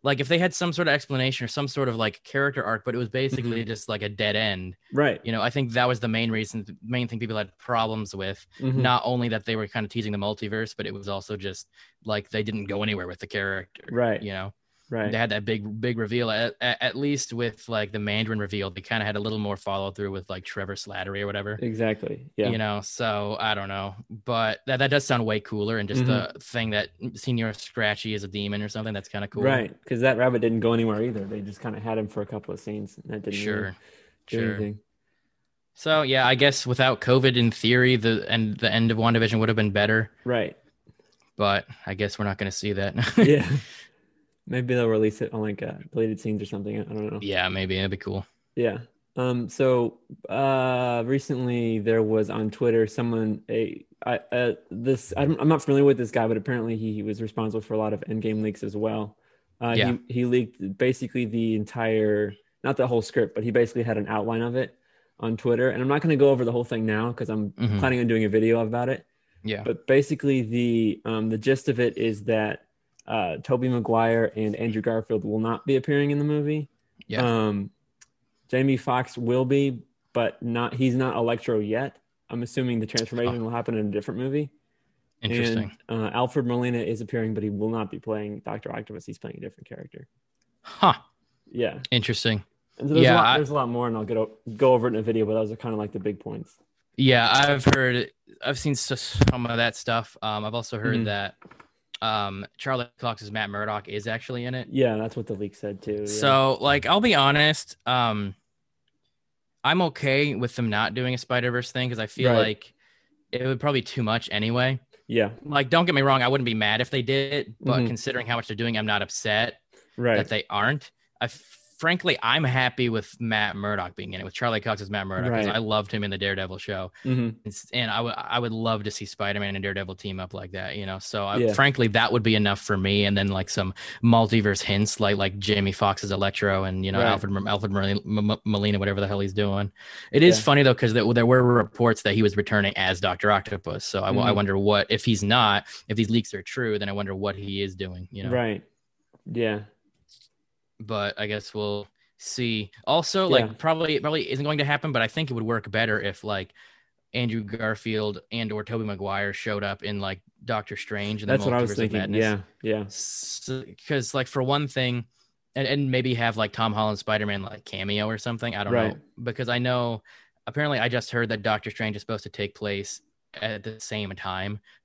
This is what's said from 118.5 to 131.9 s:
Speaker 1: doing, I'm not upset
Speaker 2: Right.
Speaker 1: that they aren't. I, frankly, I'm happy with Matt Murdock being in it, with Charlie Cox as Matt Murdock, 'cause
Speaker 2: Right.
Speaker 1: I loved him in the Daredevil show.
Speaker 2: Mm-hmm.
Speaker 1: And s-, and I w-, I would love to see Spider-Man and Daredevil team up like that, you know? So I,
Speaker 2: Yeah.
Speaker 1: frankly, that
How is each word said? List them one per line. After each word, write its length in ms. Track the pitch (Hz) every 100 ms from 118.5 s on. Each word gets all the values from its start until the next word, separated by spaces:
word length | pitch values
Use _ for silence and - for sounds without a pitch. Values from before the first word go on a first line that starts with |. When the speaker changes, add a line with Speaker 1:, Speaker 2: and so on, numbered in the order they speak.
| 107
Speaker 1:
doing, 200 | 117 110
I'm 100 | 107
not 160 | 104
upset 580 | 98 - 110 107 117 - _ _ _ -
Speaker 2:
Right. 200 | 120 107
Speaker 1:
that 120 | 104
they 160 | 110 -
aren't. 420 | 104 110 147 - _ _ _
I, 60 | 120
frankly, 880 | - _ - _ - 160 180 180 -
I'm 220 | 113 147
happy 460 | 139 127 127 - 123
with 300 | 110 - -
Matt 360 | 117 107 104
Murdock 400 | 98 101 104 90
being 180 | 95 98
in 80 | 95
it, 20 |
with 120 | 98
Charlie 240 | - 120 110
Cox 220 | 113 104
as 80 | 98
Matt 160 | 101 95
Murdock, 240 | 95 123
'cause 140 | 113 104
Speaker 2:
Right. 80 |
Speaker 1:
I 20 | 110
loved 340 | 110 107 104
him 120 | 110
in 80 | 104
the 60 | 95
Daredevil 400 | 98 98 95 95
show. 320 | - 98 92 -
Speaker 2:
Mm-hmm. 180 | 131 123
Speaker 1:
And 180 | 117 113 107
s-, 180 | - -
and 160 | 123 113
I 80 | 107
w-, 160 | 117
I 220 | - - 120
would 140 | 120
love 320 | 110 113 110
to 80 | 104
see 140 | -
Spider-Man 500 | 101 - 101 101 101
and 80 | 98
Daredevil 320 | 98 98 95
team 240 | 95 101 95
up 120 | 90
like 160 | 98 98
that, 240 | 95 95 87
you 80 |
know? 140 | 98 95
So 260 | - 107
I, 120 | 98 107
Speaker 2:
Yeah. 160 | 117
Speaker 1:
frankly, 340 | 104 139 127
that 260 | 117